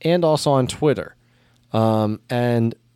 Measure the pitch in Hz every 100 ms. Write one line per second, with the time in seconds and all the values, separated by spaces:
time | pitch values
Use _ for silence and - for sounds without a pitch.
0 | 160 175 165 156 - 139 123 - 151 113
1 | 82 - _ _ _ _ _ 110 110 110
2 | 107 107 - 123 120 120 117 - _